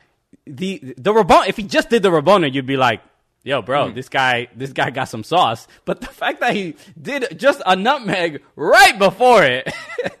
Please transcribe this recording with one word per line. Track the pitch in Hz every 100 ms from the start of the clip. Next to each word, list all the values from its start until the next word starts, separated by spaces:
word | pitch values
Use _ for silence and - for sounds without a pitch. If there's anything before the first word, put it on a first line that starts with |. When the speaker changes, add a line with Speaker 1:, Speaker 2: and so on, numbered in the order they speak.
| _ _ _ _ -
Speaker 1:
the, | 131 185 190 131 131
the | 151
Rabona, | 220 165 - 190
if | 190
he |
just | 202 302 -
did | 233
the | 185
Rabona, | 160 147 202 147
you'd | 135 131
be | 135
like, | 131 107 _ _ _ _
Yo, | 117 135
bro, | 101 143 -
Speaker 2:
Hmm. |
Speaker 1:
this | 117 127
guy, | 139 131 120 120
this | 113 123
guy | - 165
got | 131
some | 131 117
sauce. | - 165 131 113 - _
But | - -
the | -
fact | - - -
that | 247
he | 208 180 - - 165
did | 147 277 240 165
just | 262 285
a | 180 190
nutmeg | 214 285 208 185 170 147 - -
right | 160 330 392 226
before | 190 - 247 226
it, | 143 127 135 - - - - -